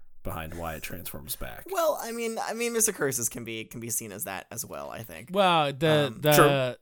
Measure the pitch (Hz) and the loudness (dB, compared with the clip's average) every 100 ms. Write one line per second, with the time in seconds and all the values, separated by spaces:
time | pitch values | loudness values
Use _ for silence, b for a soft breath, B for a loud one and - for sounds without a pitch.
0 | - - 90 82 80 85 82 76 - 85 | -16 -10 -8 -6 -8 -6 -6 -6 -8 -10
1 | 80 76 73 - - - 339 370 330 - | -10 -10 -8 -8 -8 -10 -6 0 0 0
2 | 233 233 226 226 - 220 233 226 208 - | -4 -4 -4 -4 -4 -2 -2 2 0 2
3 | 143 123 117 - 113 113 107 117 117 - | 0 0 -4 -4 -8 -8 -8 -10 -6 -6
4 | 110 98 98 92 - 110 92 76 71 76 | -6 -8 -6 -8 -8 -10 -10 -10 -10 -10
5 | - 80 117 190 185 165 143 135 156 151 | -12 -14 -4 4 6 6 2 2 4 4
6 | 139 104 151 151 143 139 127 - | 2 2 6 8 8 8 0 -4